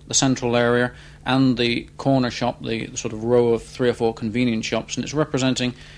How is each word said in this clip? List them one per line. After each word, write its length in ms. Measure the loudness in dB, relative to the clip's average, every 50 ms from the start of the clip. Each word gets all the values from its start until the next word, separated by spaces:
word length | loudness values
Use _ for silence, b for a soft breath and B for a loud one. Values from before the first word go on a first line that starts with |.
| -10
the 80 | -4 0
central 400 | 2 2 2 2 2 0 0 2
area 380 | 2 4 4 4 2 2 0 -2 B B B B B B
and 340 | 0 2 4 4 4 4 2
the 240 | 0 0 0 -2 -4 -8 -10 -4
corner 320 | 0 2 2 2 2 0
shop, 320 | -2 -2 -4 -4 -4 -4 -6
the, 240 | -6 -6 -6 -6
the 100 | -8 -8
sort 160 | -8 -8 -8 -8
of 120 | -6 0
row 240 | 2 4 4 6 4
of 140 | 2 0 -2
three 280 | -6 -6 -2 0 0
or 40 | 0
four 200 | 2 0 0 0
convenience 500 | -2 -4 -4 0 0 0 0 0 -2 -2
shops, 320 | -2 -2 -4 -4 -4 -6
and 80 | -6 -6
it's 80 | -4 -2
representing, 600 | -2 -2 0 0 0 0 0 0 0 -2 -4 -4 B B B B